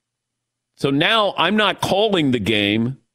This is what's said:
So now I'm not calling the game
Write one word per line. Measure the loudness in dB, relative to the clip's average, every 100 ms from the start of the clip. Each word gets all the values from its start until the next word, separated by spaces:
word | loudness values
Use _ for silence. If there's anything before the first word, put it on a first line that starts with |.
| _ _ _ _ _ _ _ _
So | -2
now | 0 0 0 0 0
I'm | 0 2
not | 0 -2
calling | -2 0 0 0 0
the | 0
game | 0 0 2 0 -2 -6 _